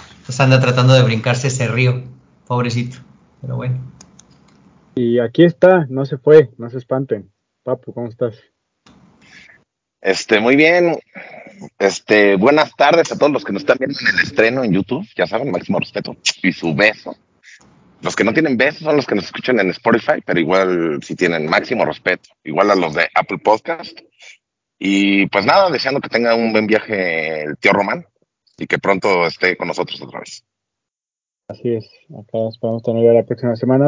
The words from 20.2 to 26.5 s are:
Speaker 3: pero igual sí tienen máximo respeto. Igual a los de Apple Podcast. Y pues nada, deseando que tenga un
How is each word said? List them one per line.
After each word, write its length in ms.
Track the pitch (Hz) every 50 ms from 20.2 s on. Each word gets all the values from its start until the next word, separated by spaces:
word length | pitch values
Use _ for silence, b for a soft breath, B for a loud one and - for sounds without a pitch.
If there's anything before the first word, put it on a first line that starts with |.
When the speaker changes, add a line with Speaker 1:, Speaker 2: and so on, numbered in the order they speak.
| -
Speaker 3:
pero 160 | - 90 82
igual 600 | 78 73 92 95 95 92 90 87 85 82 73 69
sí 140 | - - 87
tienen 320 | - 87 85 85 80 76
máximo 360 | 78 90 104 101 - 127 110 85
respeto. 460 | 78 76 - - 92 90 - _ _ _ _ -
Igual 260 | 78 73 80 98 104
a 60 | 101
los 180 | 95 87 80 73
de 140 | 82 82 - -
Apple 240 | - 92 - 101 - -
Podcast. 540 | 104 107 113 - 165 165 165 170 - - - - _ B B B B B _ _ _ _ _ _ _ _
Y 480 | - 98 98 98 98 101 98 98 98 98
pues 200 | 90 - 101 98
nada, 240 | 123 160 196 196 180
deseando 280 | 151 117 - 131 135 139
que 100 | - -
tenga 260 | - 113 120 117 117
un 160 | 113 117 113